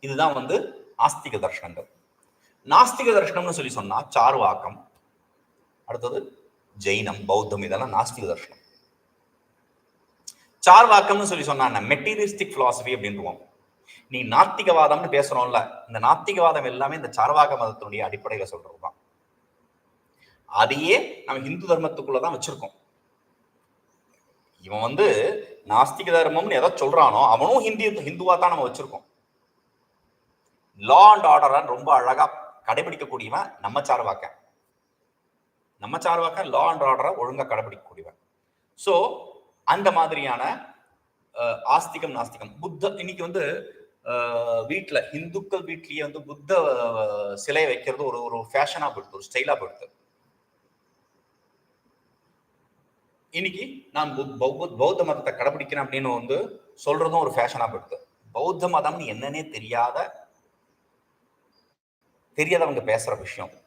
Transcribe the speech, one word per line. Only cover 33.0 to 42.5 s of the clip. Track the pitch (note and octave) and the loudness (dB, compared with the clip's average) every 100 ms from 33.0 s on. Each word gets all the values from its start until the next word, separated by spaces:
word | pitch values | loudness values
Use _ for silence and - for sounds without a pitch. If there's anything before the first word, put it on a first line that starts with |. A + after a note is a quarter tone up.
| D3 A#2+ G#2+ C#3 - - | -10 -10 -8 -6 -8 -10
நம்ம | G2+ B2 | -6 -6
சார்வாக்கன். | C#3+ B2 A2 F#2+ - - _ _ _ _ _ _ _ _ _ _ _ _ _ _ | 0 0 0 -6 -10 -16 _ _ _ _ _ _ _ _ _ _ _ _ _ _
நம்ம | G#2 D#3 | -10 -6
சார்வாக்கன் | F3 E3+ E3 E3 E3 | -2 0 0 -4 -2
law | B2 D#3+ | 2 2
and | D#3 | 2
order-அ | C#3 B2+ C3+ G#2+ | 0 2 0 -2
ஒழுங்கா | A#2+ C3+ C3 | -6 -6 -4
கடைபிடிக்கக்கூடியவன். | A2 G#2+ G2 - G2 G2 _ _ _ _ _ _ _ | -4 -6 -12 -20 -20 -20 _ _ _ _ _ _ _
So | - F3 A3+ - - - _ _ - | 2 2 2 -2 -14 -20 _ _ -2
அந்த | E3+ G3 | 2 2
மாதிரியான, | E3 D#3+ D#3 C#3 A#2+ C#3 C4 - - _ _ _ _ _ A#2 | 2 0 -2 -4 -4 -4 -6 -12 -20 _ _ _ _ _ -6
அஹ், | A#2+ A2 | -4 -4
ஆஸ்திகம், | A#2+ D3+ E3 D#3+ D3+ B2+ | 0 0 0 -10 -10 -8
நாஸ்திகம். | A2+ - G#2+ | -10 -12 -20